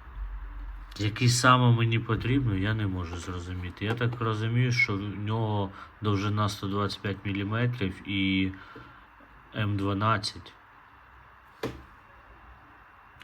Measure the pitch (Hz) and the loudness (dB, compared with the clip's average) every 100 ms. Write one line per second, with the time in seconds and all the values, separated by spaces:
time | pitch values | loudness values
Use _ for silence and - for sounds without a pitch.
0 | - - - - - - - - - - | -14 -10 -8 -8 -10 -12 -12 -12 -12 -4
1 | 104 - 123 120 131 127 123 117 117 117 | -2 2 2 6 8 8 8 6 4 0
2 | - 104 110 139 120 95 101 110 98 92 | 0 0 2 2 2 2 0 0 -2 -2
3 | 85 87 95 90 87 90 90 - 104 120 | -6 -8 -8 -8 -8 -8 -8 -6 -4 -2
4 | 120 120 113 107 113 120 127 123 - 98 | -2 0 -2 -2 0 2 2 2 2 0
5 | 101 98 104 113 110 104 98 - - - | -4 -4 -2 0 0 0 -2 -6 -18 -4
6 | 107 98 104 104 104 - 98 101 101 - | 0 2 2 2 0 0 -2 0 -2 -2
7 | 104 95 101 98 101 113 123 120 92 - | -4 -4 -4 -2 -2 0 0 0 -2 -4
8 | - 98 95 95 95 95 - - - - | -4 0 2 4 2 -2 -14 -18 -20 -20
9 | - - - - - - 104 98 98 98 | -20 -20 -20 -20 -8 -2 0 0 0 2
10 | 107 107 - - - - - - - - | 2 2 0 -8 -16 -20 -20 -20 -20 -20
11 | - - - - - - - - - - | -20 -20 -20 -20 -20 -10 -10 -10 -16 -20
12 | - - - - - - - - - - | -20 -20 -20 -20 -20 -20 -20 -20 -20 -20
13 | - - | -20 -20